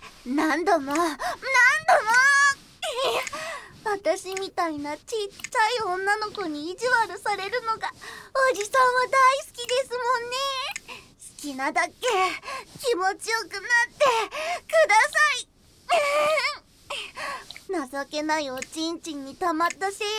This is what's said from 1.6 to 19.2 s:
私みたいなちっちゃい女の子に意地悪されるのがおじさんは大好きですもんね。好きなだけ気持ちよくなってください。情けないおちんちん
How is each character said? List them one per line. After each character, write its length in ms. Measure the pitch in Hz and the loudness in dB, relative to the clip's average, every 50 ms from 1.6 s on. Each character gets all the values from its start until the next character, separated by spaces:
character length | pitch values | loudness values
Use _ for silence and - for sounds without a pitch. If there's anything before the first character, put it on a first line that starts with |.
| 494 508 587 622 640 659 698 605 440 427 466 494 523 571 554 554 571 571 554 - - - - - - 659 508 480 539 480 453 508 523 - 571 622 622 659 640 539 - - - - - | 6 6 6 4 4 4 4 4 4 4 4 6 6 6 6 6 6 4 2 0 -6 -20 -16 -10 -8 -6 -4 -2 -2 0 0 -2 -4 -6 -8 -8 -8 -10 -10 -12 -14 -16 -16 -8 -4
私 520 | 440 403 392 - 311 349 381 - 359 381 | -4 -4 -2 0 -2 -2 -2 -4 -8 -8
み 160 | 381 392 370 | -8 -8 -6
た 180 | - - 349 330 | -4 -2 -2 -2
い 80 | 302 294 | -4 -6
な 180 | 285 294 302 | -6 -8 -8
ち 60 | - | -10
っ 40 | - | -8
ち 100 | - 480 | -6 -6
ゃ 20 | 440 415 403 - - - - - 494 440 440 494 466 440 370 | -4 -4 -6 -8 -12 -12 -4 0 2 2 2 2 0 -2 -2
い 40 | 359 | -4
女 220 | 370 392 403 415 427 | -2 0 0 0 0
の 120 | 427 427 | -2 -4
子 140 | - - 381 | -6 -6 -6
に 240 | 330 302 294 294 339 | -6 -6 -6 -8 -8
意 60 | 370 403 | -6 -4
地 100 | 453 508 | -2 2
悪 300 | 494 466 440 349 359 - | 2 2 2 0 -4 -6
さ 180 | - 427 415 | -4 -4 -4
れ 140 | 381 381 403 | -4 -4 -4
る 140 | 427 494 453 | -4 -4 -2
の 140 | 453 453 392 | -2 -4 -4
が 140 | 381 - - - - - - - - - - 539 523 523 | -6 -8 -10 -10 -16 -16 -16 -16 -12 -4 0 2 2 2
お 20 | 508 | 2
じ 80 | 403 415 | 0 -2
さ 140 | 427 - 523 | 0 2 4
ん 140 | 508 494 494 | 4 4 4
は 140 | 508 508 - | 2 0 2
大 320 | - 523 523 508 539 554 622 | 4 6 6 6 4 2 -2
好 60 | - | -8
き 160 | - - 480 - | -12 -12 -6 -2
で 160 | 494 508 523 | -2 -2 -2
す 140 | - 466 494 | -2 -4 -4
も 200 | 494 480 508 466 | 0 0 0 0
ん 100 | 466 480 | -2 -4
ね。 80 | 494 508 554 554 539 523 539 622 - - - - - - - - _ _ | -4 -4 -2 -2 -4 -4 -6 -6 -8 -10 -14 -18 -20 -20 -20 -20 _ _
好 60 | - - - - | -20 -20 -18 -14
き 140 | - 294 269 | -12 -10 -6
な 160 | 262 269 269 320 | -4 -4 -2 0
だ 140 | 349 330 339 | 0 -2 -2
け 60 | - _ - 508 453 370 381 359 - - - 539 539 523 - - - - | -4 _ -2 0 2 2 2 0 -2 -4 -10 -10 -12 -12 -12 -14 -14 -6
気 140 | - 508 480 | -2 -2 0
持 200 | 349 370 381 403 | 0 0 0 -2
ち 160 | 403 - 415 | -2 -4 -4
よ 80 | 453 453 | -4 -4
く 140 | 415 - - | -4 -6 -10
な 40 | 392 | -8
っ 40 | 381 453 480 466 480 494 | -4 0 2 2 2 0
て 160 | - - 571 523 466 453 415 - 494 587 622 640 698 659 - | 0 2 2 4 4 2 0 -4 -4 -6 -6 -6 -6 -6 -4
く 40 | - - 659 622 - | 2 4 4 6 6
だ 80 | 415 | 6
さ 140 | 440 - 571 - 622 605 587 539 494 | 6 4 4 4 4 4 4 2 0
い。 100 | - - _ _ _ _ _ _ _ - 698 659 587 571 571 605 587 605 640 571 494 571 587 - - _ _ _ _ - 480 440 427 - - - 587 554 571 - - - - - - - 392 339 269 254 | -6 -10 _ _ _ _ _ _ _ 0 2 2 2 2 2 2 2 2 2 2 0 -2 -4 -6 -12 _ _ _ _ -12 -12 -10 -12 -12 -12 -12 -10 -8 -10 -10 -12 -14 -20 -16 -10 -6 -4 -4 -4 -4
情 140 | 277 277 277 | -6 -8 -6
け 160 | - - 302 302 | -6 -4 -4 -2
な 160 | 311 311 311 | 0 0 0
い 100 | 302 269 | -2 -4
お 80 | 254 262 | -6 -8
ち 320 | 254 - - 320 320 330 | -10 -10 -8 -6 -4 -4
ん 100 | 339 - | -4 -6
ち 120 | - 330 302 | -8 -10 -10
ん 120 | 285 | -10